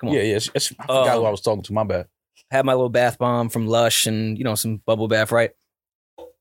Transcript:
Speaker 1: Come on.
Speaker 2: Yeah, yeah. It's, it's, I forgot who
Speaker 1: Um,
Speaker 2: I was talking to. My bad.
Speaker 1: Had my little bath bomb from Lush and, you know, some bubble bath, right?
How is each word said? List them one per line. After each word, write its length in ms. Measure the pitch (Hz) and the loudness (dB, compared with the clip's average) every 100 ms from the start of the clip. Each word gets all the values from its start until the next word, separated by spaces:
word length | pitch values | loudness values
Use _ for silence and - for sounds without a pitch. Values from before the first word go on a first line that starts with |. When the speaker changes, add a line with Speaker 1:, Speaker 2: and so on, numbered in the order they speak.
Speaker 1:
Come 80 | - | -2
on. 60 | |
Speaker 2:
Yeah, 80 | 139 | 0
yeah. 140 | 107 104 | 2 0
It's, 120 | - | -2
it's, 180 | 139 - - | -4 -4 -8
I 40 | |
forgot 280 | - 131 127 | -2 2 2
who 60 | 120 | 2
Speaker 1:
Um, 60 | 110 | 0
Speaker 2:
I 40 | |
was 100 | 101 | 0
talking 200 | - 104 | -2 -2
to. 80 | - | -2
My 100 | 104 | -4
bad. 240 | 104 92 90 _ _ _ - | -2 -4 -6 _ _ _ -4
Speaker 1:
Had 140 | 135 | 0
my 80 | 131 | 2
little 160 | 131 127 | 2 2
bath 300 | 120 120 - | 2 0 0
bomb 300 | 123 120 117 | 0 0 -2
from 160 | 117 110 | -2 0
Lush 400 | 113 117 - 113 | 2 2 2 0
and, 320 | 107 110 107 | -2 -4 -4
you 60 | |
know, 100 | 127 | -4
some 260 | 107 113 107 - | -4 -4 -4 -2
bubble 200 | 110 110 | 0 2
bath, 220 | 110 107 | 0 2
right? 200 | 117 113 - _ _ _ _ _ - - _ | 2 0 -2 _ _ _ _ _ -20 -20 _